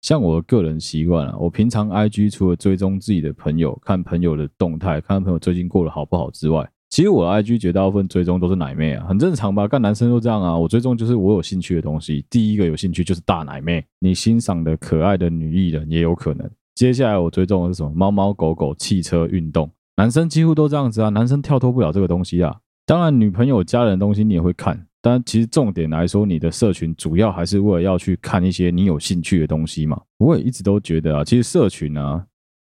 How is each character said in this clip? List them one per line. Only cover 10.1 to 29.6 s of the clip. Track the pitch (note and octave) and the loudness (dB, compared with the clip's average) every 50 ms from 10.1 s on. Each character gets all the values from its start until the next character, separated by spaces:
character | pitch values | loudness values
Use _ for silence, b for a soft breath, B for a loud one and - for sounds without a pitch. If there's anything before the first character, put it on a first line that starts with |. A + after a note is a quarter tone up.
| A#2+ A#2+ | 2 2
这 | A2 A#2+ | 2 0
样 | A2 G#2 F#2+ | 0 0 0
啊， | F2 E2 | 0 0
我 | E2+ E2 | 0 0
追 | E2 - A#2 | 2 2 0
踪 | A#2+ C3 B2 | 2 0 -2
就 | A2+ A2+ | 0 0
是 | A2+ B2 | 0 0
我 | A2+ F#2 F#2+ G#2+ | 2 4 2 2
有 | F#2 E2 | 2 0
兴 | - G2 F#2 | -2 -6 -6
趣 | E2+ - F2+ | -4 -2 -2
的 | E2 D2+ | -2 -2
东 | D2+ D2+ D#2 | -2 -6 -6
西。 | - - D#2 C#2+ C#2+ _ | -4 -4 -6 -6 -6 _
第 | - A#2+ A2 G#2+ | 0 0 2 2
一 | G#2+ | 2
个 | G#2 F#2+ | 2 0
有 | E2+ D#2 | 0 0
兴 | D#2 - F#2 | -2 -4 -4
趣 | E2 E2+ F2+ | -2 -2 -2
就 | - F#2+ | -2 -2
是 | E2+ - | -4 -2
大 | - G2 E2+ D#2 | -4 -4 -4 -4
奶 | C#2 C#2 C#2 | -10 -12 -8
妹， | C#2 E2 F2 D#2+ D2+ _ _ _ | -4 -4 -4 -4 -4 _ _ _
你 | - F#2 F#2 | 0 0 0
欣 | - - A2+ A2+ A#2 | 0 0 2 2 2
赏 | A#2 - G2 E2+ E2 | 0 0 -2 -2 0
的 | D#2+ D#2+ D#2 | -2 -2 -4
可 | - - - D#2+ D#2+ | -2 -2 0 2 2
爱 | G2 G2+ F2+ | 2 2 2
的 | F2 E2+ | 0 -2
女 | E2+ E2 D#2 D#2 D#2+ | -2 -2 -4 -2 0
艺 | F#2 F#2+ F2 | 0 0 0
人 | D#2+ D2+ D#2 D2+ | -2 -4 -4 -2
也 | D#2+ E2 | -2 0
有 | E2 E2 E2+ | 0 0 0
可 | - - E2+ D2 | -2 -2 -6 -6
能。 | C2 - - - _ _ _ _ | -6 -8 -12 -14 _ _ _ _
接 | - B2 B2+ B2+ | 0 2 2 2
下 | B2 C3+ | 2 0
来 | A#2 G#2+ F#2+ | 0 2 0
我 | F2 E2+ | 0 0
追 | - - F#2+ | 0 -2 0
踪 | F2+ G#2 F#2 F2 | 0 0 0 0
的 | F2 F2+ | -2 -4
是 | |
什 | F2 D#2+ | -4 -6
么？ | D2 D2+ | -6 0
猫 | E2 F#2+ G2 | 0 0 2
猫 | G2+ G2+ G2 G2+ G2+ | 2 2 0 0 0
狗 | - E2+ D#2+ D#2+ | 0 -2 -2 0
狗、 | D#2+ D#2+ C#2+ D2+ | -2 -2 -4 -4
汽 | - - - G2+ F#2 E2 | -6 -4 -2 -2 -2 0
车、 | - - E2+ E2 | 0 0 0 0
运 | - - F#2 E2 D#2 D2 | 0 -2 -4 -4 -2 -2
动， | E2 D2+ D2+ _ _ _ _ _ - | -2 -2 -2 _ _ _ _ _ 0
男 | G2+ A#2 | 0 2
生 | A#2 D3+ E3 | 2 0 0
几 | E3 D3 D#3 D#3+ | 0 2 2 2
乎 | E3 D#3+ | 2 4
都 | D3+ D3+ | 2 2
这 | D3 C#3+ | 0 0
样 | D3 C#3 B2 | 0 -2 -2
子 | G#2+ G#2+ A2 | 0 0 0
啊， | A2 | 0
男 | G#2 G#2 A#2 B2 | 2 2 2 2
生 | C3+ C#3+ C#3 | 0 -2 0
跳 | - D3 C3 | 0 0 2
脱 | B2 B2+ | 2 2
不 | B2 B2+ A2 | 2 2 0
了 | D#2 D2+ | 0 2
这 | G2 | 0
个 | F#2+ F2 | 0 2
东 | E2+ F2+ F2+ | 0 0 -2
西 | - - F2 E2 | -2 0 0 0
啊。 | D#2 - - _ _ _ _ _ | 0 -2 -6 _ _ _ _ _
当 | - D3 E3+ F3 | 0 2 2 4
然， | D#3+ D3 B2 | 2 4 4
女 | A2 G#2 | 4 2
朋 | F#2 F#2+ A#2+ | 2 2 0
友、 | C3+ C3+ G#2+ F2+ | 2 2 0 0
家 | - - A#2+ A#2+ | 0 0 2 2
人 | A2 | 2
的 | G2 F#2 | 2 2
东 | G2+ G2+ G#2 | 2 0 2
西 | G2+ G#2+ | 2 2
你 | G#2+ G2+ | 2 2
也 | E2+ D#2+ | 2 2
会 | F2+ F2+ | 0 0
看， | - - G2 E2 - E2+ _ _ _ | 0 -4 -4 -4 -4 -10 _ _ _
但 | - A#2 B2 B2+ A#2+ | 0 2 2 2 0
其 | - - A2 | 0 0 0
实 | A2+ | 0
重 | A2+ - E3 C#3 G#2+ F2+ | 2 2 0 0 0 0
点 | F2 E2 D#2 | -2 -2 -2
来 | D#2 D#2 E2+ F2+ | 0 0 0 0
说， | - G2+ G#2+ | 2 2 2
你 | G#2 F2+ D#2 | 2 0 0
的 | C#2+ E2 | -2 -2
社 | E2 - A#2+ G#2+ F2+ | 0 2 0 0 0
群 | - - E2 E2 | 0 -4 -6 -6
主 | - - E2 D#2 | -4 -4 -2 0
要 | F2 A2 A2 | 2 2 2
还 | F2+ - F2 | 0 -2 -4
是 | F2+ G2 G2+ | 0 0 2
为 | G2 G#2 G2 | 2 2 2
了 | E2+ F2 | 2 2
要 | F#2+ F#2 | 2 0
去 | F2 - - F#2 | 0 0 -2 -4
看 | - - - - G2 F2+ | -4 -4 -2 -2 0 0
一 | F#2 | 0
些 | F2+ F2+ F2+ F2 | 0 2 0 0
你 | F2 F2 G2 | 2 2 2
有 | G2 E2 D2 | 2 2 0
兴 | - - G2 F2 D#2+ | -2 -4 -4 -4 0
趣 | - - F2 | 0 2 2
的 | D#2 | 2
东 | D2 D#2+ D#2 | 0 0 -2